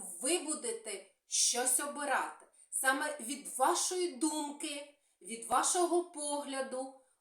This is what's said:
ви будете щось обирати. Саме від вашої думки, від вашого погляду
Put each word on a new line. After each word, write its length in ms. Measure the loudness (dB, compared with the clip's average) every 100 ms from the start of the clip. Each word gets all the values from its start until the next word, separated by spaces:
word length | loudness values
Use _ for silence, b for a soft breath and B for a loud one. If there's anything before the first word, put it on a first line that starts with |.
| -12 -6
ви 180 | 0 0
будете 680 | 0 -6 -4 -6 -6 -10 -12 _ -4
щось 520 | 2 4 4 2 2
обирати. 680 | 0 -2 0 0 0 -6 -18 B B
Саме 460 | 0 2 2 0 -4
від 380 | -6 -8 -8 2
вашої 540 | 4 4 2 2 0
думки, 840 | 0 0 0 -2 -4 -6 -8 -10 b b b
від 280 | -12 -10 0
вашого 540 | 2 4 4 4 4
погляду 1000 | 0 -4 -4 -4 -2 -4 -4 -4 -6 b b b